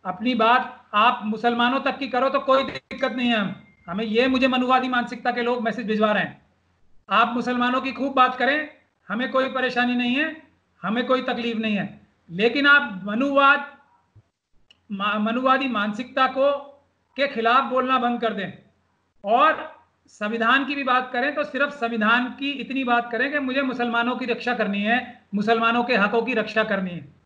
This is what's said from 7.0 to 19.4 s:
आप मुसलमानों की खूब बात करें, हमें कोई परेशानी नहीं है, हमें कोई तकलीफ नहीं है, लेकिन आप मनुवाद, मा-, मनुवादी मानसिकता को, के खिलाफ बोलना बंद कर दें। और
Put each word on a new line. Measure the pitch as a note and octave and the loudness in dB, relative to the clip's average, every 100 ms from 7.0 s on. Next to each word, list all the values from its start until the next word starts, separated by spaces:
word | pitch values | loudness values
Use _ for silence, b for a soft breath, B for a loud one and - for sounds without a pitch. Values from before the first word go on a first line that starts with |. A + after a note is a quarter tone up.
| - | 0
आप | G3 A#3 | 2 2
मुसलमानों | A#3+ A#3+ B3 A#3+ C4 | 0 -2 0 0 0
की | C4 | -4
खूब | - C4+ | -4 -2
बात | C4+ B3+ B3+ | 2 2 4
करें, | B3 D4 D4 - _ _ _ | 0 0 -4 -14 _ _ _
हमें | G#3 B3+ | -6 -2
कोई | C4 C4 | 0 0
परेशानी | B3+ B3+ A#3+ B3 | -2 -2 0 0
नहीं | B3 B3 | 0 0
है, | B3+ D#4 D#4 - _ _ _ | 0 -2 -6 -18 _ _ _
हमें | F3+ A3+ B3 | -4 -2 0
कोई | B3+ | 0
तकलीफ | B3+ A#3+ A#3 A3 | 0 -4 -4 -4
नहीं | A3 G3+ | -2 -2
है, | D3+ - _ _ _ | -4 -10 _ _ _
लेकिन | E3+ A#3 C4 C#4+ | 0 0 2 4
आप | C#4+ A#3+ F#3+ | 4 4 -8
मनुवाद, | G3 G#3+ C#4 C#4 C#4 C#4+ - - _ _ _ - _ _ _ _ _ _ _ | -6 -2 0 4 4 4 0 -16 _ _ _ -20 _ _ _ _ _ _ _
मा-, | G3 G3+ G#3 | -6 -2 0
मनुवादी | G#3+ A#3+ C4 C4 C#4 | 0 0 2 2 2
मानसिकता | A3 G#3 G#3 B3+ - A#3 | -2 -2 -4 -6 0 0
को, | C4+ C#4 C#4+ - - _ _ _ - | 4 2 2 -6 -20 _ _ _ -4
के | C#4 | -2
खिलाफ | A3+ A3+ B3+ | 0 2 4
बोलना | B3+ B3+ B3+ B3+ | 2 -2 0 0
बंद | A#3+ A#3+ | 0 0
कर | A3+ | -2
दें। | G3 F#3 - _ _ _ _ _ _ | -2 -8 -10 _ _ _ _ _ _
और | G3 A#3 | 0 4